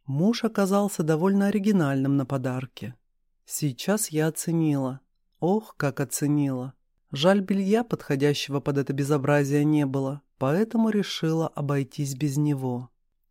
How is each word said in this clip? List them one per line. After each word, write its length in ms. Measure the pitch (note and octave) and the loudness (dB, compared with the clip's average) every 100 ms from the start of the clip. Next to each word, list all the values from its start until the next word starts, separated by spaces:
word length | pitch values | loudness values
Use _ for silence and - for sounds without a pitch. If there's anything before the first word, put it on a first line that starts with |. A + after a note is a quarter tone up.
| - | -6
Муж 360 | C#3 G3+ A#3 | 0 0 0
оказался 600 | A3+ G#3 F#3+ G3+ G3+ - | -2 0 2 2 0 -2
довольно 440 | D#3 D#3 G3 G3 G3+ | 0 2 2 2 2
оригинальным 720 | G#3 G#3 G3 C#3 C3+ C3+ C#3 | 2 2 2 2 0 2 0
на 80 | |
подарки. 720 | C3 C#3 B2+ B2+ C3 - A2+ - _ _ _ _ | 0 -4 -4 -6 -10 -12 -14 -14 _ _ _ _
Сейчас 640 | - - D3 A#2+ - G#3+ - | -12 -4 -4 -4 -2 -2 -2
я 160 | D3+ | 0
оценила. 760 | D#3+ D#3 E3+ E3 D#3 C#3 B2+ C#3+ _ _ _ - | -2 -2 -2 0 2 0 -2 -6 _ _ _ -4
Ох, 360 | E3 G#3+ - - | 0 0 -2 -4
как 220 | C#3+ C3+ | -4 -2
оценила. 760 | C3 - D3 D3 C#3 B2+ C3 - _ _ - | -6 -2 0 2 0 -2 -8 -14 _ _ -12
Жаль, 300 | C#3 F3 G3+ | 2 4 4
белья 420 | F#3+ G3 F#3+ A3 | 2 0 2 0
подходящего 760 | A3+ D3+ - C#3 D3 C#3+ - C#3 | 0 -6 -2 2 2 0 -2 -4
под 200 | D3 C#3+ | 0 -2
это 120 | C#3 | -2
безобразие 760 | C#3 C#3 D3 C3+ D3 C#3 D3 | -2 0 0 4 2 4 2
не 200 | D3+ D3+ | 4 2
было, 380 | C#3 C3+ C3+ D3 _ - | 2 -2 -4 -6 _ -4
поэтому 500 | C3 F3 A3 A3+ A3 | 0 2 0 2 2
решила 580 | G#3 - - D#3+ D#3+ D#3+ | 0 -2 -2 -2 0 -2
обойтись 680 | - C#3+ C#3+ C3 - C#3 | -4 -2 -2 -2 -6 -6
без 220 | C3 D3 C#3 | -2 -2 0
него. 520 | D3 C#3 C3 B2 B2+ _ _ _ _ | 0 0 -2 -4 -8 _ _ _ _